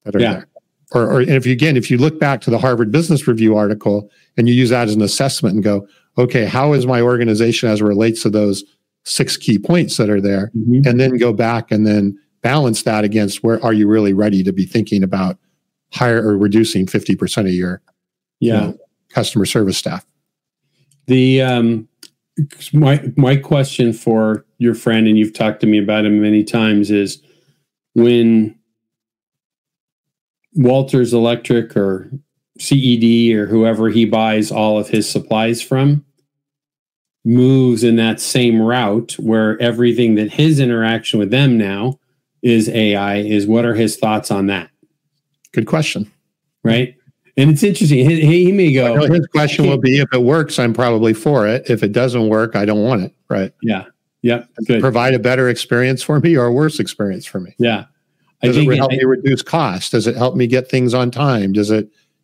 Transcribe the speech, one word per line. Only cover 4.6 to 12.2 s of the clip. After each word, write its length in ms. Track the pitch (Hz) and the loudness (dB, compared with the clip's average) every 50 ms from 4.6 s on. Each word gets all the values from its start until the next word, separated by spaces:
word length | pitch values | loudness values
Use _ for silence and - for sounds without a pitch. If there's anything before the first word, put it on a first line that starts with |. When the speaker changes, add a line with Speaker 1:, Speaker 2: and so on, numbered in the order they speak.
| 131 113 | 2 2
Speaker 1:
that 180 | 123 120 120 107 | 2 0 0 0
as 60 | 107 | 0
an 60 | 107 | 0
assessment 540 | 104 98 - - 139 135 - - - 107 92 | 0 0 -2 -2 -2 -4 -4 -2 -4 -2 -2
and 100 | 110 98 | 0 0
go, 240 | 107 104 98 101 - _ _ _ _ - - | 0 -2 -2 -4 -10 _ _ _ _ -2 -2
"Okay, 260 | 123 123 - 127 107 | -2 0 0 -2 -2
how 300 | 101 - 127 135 151 147 | -2 -2 -2 0 2 2
is 120 | 135 123 | 0 0
my 140 | 127 127 120 | 0 0 2
organization 720 | 120 123 123 120 120 113 110 104 113 117 113 - - 117 | 2 2 2 0 0 0 0 2 2 0 0 0 0 -2
as 100 | 107 104 | 0 0
it 40 | 107 | 0
relates 380 | 104 101 101 113 117 113 113 - | 0 2 2 2 0 0 0 -2
to 40 | 110 | -2
those 340 | 101 107 104 101 98 98 - _ _ _ _ _ _ _ - | 0 0 0 0 -2 -4 -8 _ _ _ _ _ _ _ -12
six 340 | - - - 151 - - - | -8 -4 -4 -4 -4 -4 -6
key 200 | - - 113 101 | -2 0 -2 0
points 380 | 104 - 170 180 156 - - | 0 0 0 0 0 -2 -2
that 140 | - 117 104 | -2 0 0
are 100 | 104 101 | 0 0
there?" 320 | 98 101 98 98 98 110 - | 0 0 -2 -2 -4 -4 -6
Speaker 2:
Mm-hmm. 320 | 113 110 120 123 131 139 | -4 -2 0 2 2 2
Speaker 1:
And 140 | 127 120 123 | 2 2 2
then 160 | 131 131 127 | 2 0 0
go 160 | 120 117 120 110 | 0 0 0 0
back 380 | 101 117 113 117 117 110 - | 0 0 0 -2 -4 -4 -2
and 160 | 110 107 107 | -2 0 2
then 320 | 107 104 104 101 98 98 - | 2 2 0 0 -2 -4 -8